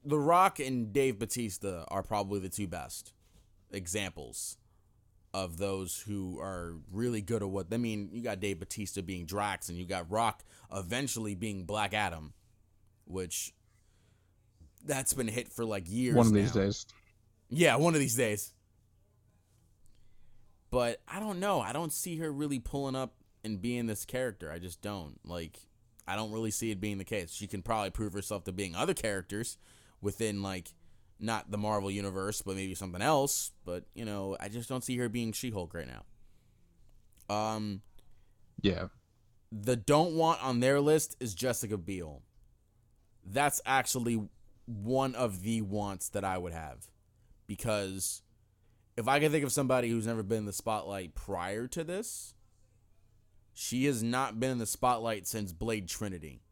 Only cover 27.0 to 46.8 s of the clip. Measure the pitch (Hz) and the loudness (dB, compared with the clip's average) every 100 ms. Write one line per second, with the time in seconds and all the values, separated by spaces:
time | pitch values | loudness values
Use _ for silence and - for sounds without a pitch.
27 | 95 107 87 - 101 101 90 110 98 - | -2 -4 -4 -8 -6 -6 -2 0 0 -2
28 | 107 98 - 101 90 90 95 85 156 185 | -4 -4 -4 -6 -4 -4 -4 0 0 0
29 | 110 98 85 101 117 - - - - _ | 0 -2 -4 -6 -6 -8 -18 -20 -20 _
30 | 101 - 113 101 98 92 87 - - - | -6 0 -2 0 -4 -6 -10 -20 -20 -20
31 | - - 107 110 - 104 107 107 98 101 | -20 -8 -2 -2 -2 -2 2 2 0 -2
32 | 98 95 98 110 98 95 95 92 95 90 | -2 -2 -2 -4 -4 -4 -4 -4 -6 0
33 | 120 147 135 - - - - 87 - - | 4 4 4 0 -4 -8 -8 -8 -8 -10
34 | 113 101 95 98 101 113 117 131 - 123 | -6 -4 -4 -6 -6 -8 -6 -6 -2 0
35 | 120 117 113 107 127 107 85 85 65 58 | 0 0 -2 -2 -4 -4 -6 -8 -8 -12
36 | - - - - - _ - _ - - | -16 -20 -20 -20 -20 _ -20 _ -20 -20
37 | - - - 104 107 110 107 95 - - | -20 -20 -4 0 0 0 -2 -6 -10 -20
38 | - - - _ - - 98 87 90 - | -20 -20 -20 _ -18 2 2 2 -6 -10
39 | _ _ _ _ _ 107 107 120 101 147 | _ _ _ _ _ -6 0 0 6 6
40 | 175 160 160 151 131 120 127 143 143 156 | 6 6 4 4 2 4 6 6 8 6
41 | - - 123 92 127 117 107 101 85 92 | 4 -4 -6 -2 0 0 -2 -4 -4 -6
42 | 80 69 - - - _ _ _ _ _ | -6 -12 -18 -20 -20 _ _ _ _ _
43 | _ _ 92 110 143 - - 135 - 131 | _ _ -4 2 2 2 4 4 4 0
44 | 117 113 104 - - - - 110 104 131 | 2 0 -2 -12 -20 -20 -10 -6 2 2
45 | 135 123 123 95 101 113 101 104 101 92 | 2 2 0 0 0 0 2 0 -2 -4
46 | - 104 98 92 87 82 78 64 | -4 -2 0 -2 -4 -6 -10 -12